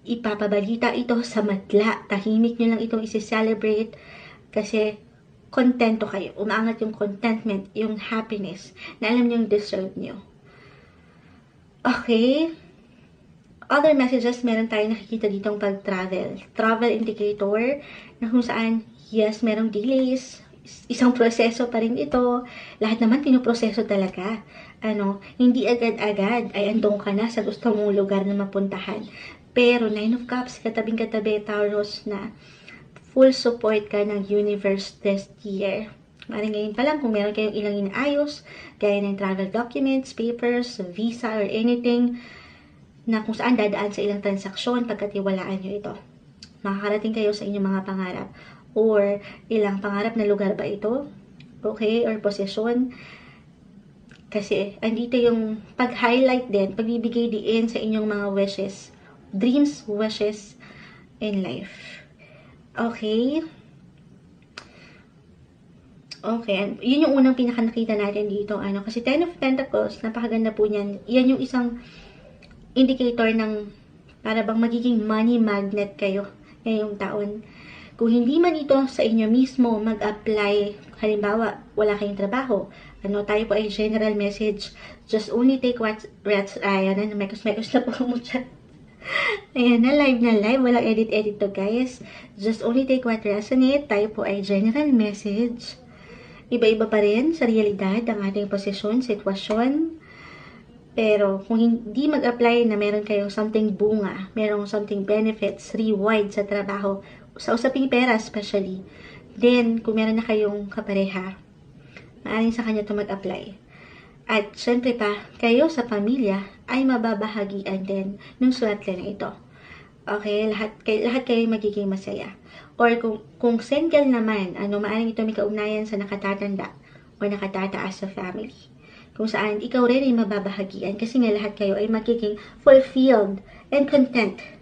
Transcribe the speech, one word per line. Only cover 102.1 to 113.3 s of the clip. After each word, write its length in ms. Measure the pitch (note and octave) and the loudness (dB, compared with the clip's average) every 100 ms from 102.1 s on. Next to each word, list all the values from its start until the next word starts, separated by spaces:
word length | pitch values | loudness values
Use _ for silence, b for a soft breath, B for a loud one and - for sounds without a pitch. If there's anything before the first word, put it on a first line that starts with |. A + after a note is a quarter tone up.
| D4 A#3+ A#3+ A#3 A#3+ A#3 | 2 0 2 4 4 4
na 80 | G#3 | 2
meron 240 | G#3 G#3 | 0 0
kayong 320 | G#3 G#3 G3+ | 0 -2 -2
something 400 | G#3 G#3+ G#3+ G#3+ | -2 0 2 0
bunga, 560 | F#3 G#3 G#3+ G3 - F#3+ A3+ | 2 2 2 -2 -6 -8 -2
merong 320 | G#3+ G#3 G3+ | 0 -2 -2
something 320 | G#3+ G#3 G3+ | -4 -2 -4
benefits, 720 | G3 G#3+ A3 G#3+ G3+ - - | 0 2 2 0 -4 -4 -8
reward 560 | G#3+ A3 G3+ G3+ A3 G3+ | -2 0 2 2 2 0
sa 160 | G#3 | -2
trabaho, 560 | G3+ G3+ G3 G3+ G3+ G3 B B B - | -2 -4 -4 -4 -4 -4 B B B -10
sa 160 | - A3+ | -2 0
usaping 320 | C4 C4+ C4+ | 0 0 0
pera 240 | A#3+ B3+ | 2 2
especially, 720 | A3 - G#3+ G3+ G3+ F#3 F#3 - B B B B | 0 -2 -8 -4 -2 -2 -8 -14 B B B B
then 480 | - A#3+ B3 A#3 A3+ | 2 4 4 2 0
kung 160 | A3+ A3 | -2 0
meron 240 | A3 A3 | 0 0
na 40 | A3+ | 0
kayong 400 | G#3+ G#3 G#3 G3+ | 0 0 -2 -8
kapareha, 720 | G#3+ G#3 G3 F#3+ F#3+ F#3 F#3+ - - - - B B B - | -8 -2 0 0 -4 -8 -12 -20 -20 -20 -20 B B B -14
maaaring 320 | - A3 A3+ | -4 0 0
sa 80 | A3+ | 0
kanya 240 | A3 G#3+ | -2 -2
ito 80 | G#3 | -2
mag-apply. 640 | G#3 G3+ G3 F3+ | -4 -4 -6 -6